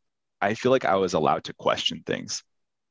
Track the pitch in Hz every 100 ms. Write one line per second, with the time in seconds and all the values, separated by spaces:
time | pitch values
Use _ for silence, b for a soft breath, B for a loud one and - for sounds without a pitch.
0 | _ _ _ _ 101 107 123 131 - 98
1 | 92 87 71 82 - - - - - -
2 | - - - - - _ _ _ _